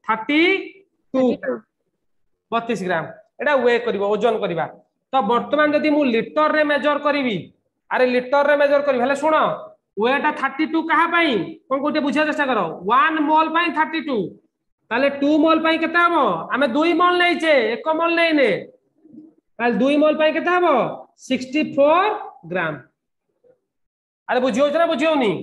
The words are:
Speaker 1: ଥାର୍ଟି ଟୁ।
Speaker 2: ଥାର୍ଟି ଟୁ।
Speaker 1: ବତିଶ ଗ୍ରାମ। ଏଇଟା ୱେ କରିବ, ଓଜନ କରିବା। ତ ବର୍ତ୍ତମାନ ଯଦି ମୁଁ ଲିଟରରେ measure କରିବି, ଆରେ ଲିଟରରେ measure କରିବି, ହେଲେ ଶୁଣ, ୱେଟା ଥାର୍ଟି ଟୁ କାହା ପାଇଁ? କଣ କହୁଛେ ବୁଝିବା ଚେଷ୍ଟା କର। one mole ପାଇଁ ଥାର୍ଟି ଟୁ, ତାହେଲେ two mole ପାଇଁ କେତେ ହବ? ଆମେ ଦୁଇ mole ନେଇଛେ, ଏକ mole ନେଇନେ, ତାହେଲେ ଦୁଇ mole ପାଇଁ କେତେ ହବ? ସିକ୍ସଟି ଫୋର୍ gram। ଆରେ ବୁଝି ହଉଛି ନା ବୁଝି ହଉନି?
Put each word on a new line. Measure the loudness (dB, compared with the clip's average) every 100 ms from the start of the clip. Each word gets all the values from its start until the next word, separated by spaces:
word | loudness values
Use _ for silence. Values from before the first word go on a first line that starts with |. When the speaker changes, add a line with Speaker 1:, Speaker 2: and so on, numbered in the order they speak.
| -4
Speaker 1:
ଥାର୍ଟି | -4 0 2 2 0 -6 -18 _ _ _
ଟୁ। | 0
Speaker 2:
ଥାର୍ଟି | 0 -2 -6
ଟୁ। | -8 _ _ _ _ _ _ _ _ _
Speaker 1:
ବତିଶ | -6 -4 -6 -2
ଗ୍ରାମ। | -4 -6 -14 _ _
ଏଇଟା | 0 2
ୱେ | 2 0 -2
କରିବ, | -4 -2
ଓଜନ | 0 0 0
କରିବା। | -4 -4 -6 -10 _ _ _
ତ | -2 0
ବର୍ତ୍ତମାନ | -2 0 0 2
ଯଦି | 2 2
ମୁଁ | 2
ଲିଟରରେ | 2 0 -2 0 0 2
measure | 0 0 0 -2 -2
କରିବି, | -2 -2 -6 -10 _ _ _ _
ଆରେ | 0 2
ଲିଟରରେ | 0 0 2 4 4
measure | 4 2 2
କରିବି, | 0
ହେଲେ | 0 0
ଶୁଣ, | 0 2 0 -4 -12 -20 _ -4
ୱେଟା | 0 0 -2 -2
ଥାର୍ଟି | -6 -4 -2
ଟୁ | -2 0
କାହା | 0 2
ପାଇଁ? | 0 0 -2 -4 -12 _
କଣ | -4
କହୁଛେ | -2 -2
ବୁଝିବା | -2 0 -2
ଚେଷ୍ଟା | 0 -2
କର। | 0 -4 -6 0
one | 2 2 0 2
mole | 2 2 0
ପାଇଁ | -2 -2
ଥାର୍ଟି | -2 -4 -4
ଟୁ, | -4 -4 -12 _ _ _ _ _
ତାହେଲେ | 0 0 0
two | 2 2
mole | 4 2
ପାଇଁ | 2 0
କେତେ | 0 2
ହବ? | 2 2 0 -2 -4
ଆମେ | -2 0 0
ଦୁଇ | 0
mole | 2 2 4
ନେଇଛେ, | 2 2 2 2 2
ଏକ | -4 -4 -2
mole | 0 2
ନେଇନେ, | 2 2 2 0 -6 _ _ _ _ -20 -20 _ _ -4
ତାହେଲେ | -2 2
ଦୁଇ | 2 2
mole | 2 2
ପାଇଁ | 0
କେତେ | 0 0 0
ହବ? | 2 2 0 -6 -18 _ -6
ସିକ୍ସଟି | -6 -4 -4 -2 2
ଫୋର୍ | 4 4 0 -4 -12 -18 -8
gram। | -6 -6 -8 -16 _ _ _ _ _ _ _ _ _ _ _ _ _ -4
ଆରେ | -2
ବୁଝି | 0 0
ହଉଛି | 0 2
ନା | 0
ବୁଝି | 0 0
ହଉନି? | 2 0 -2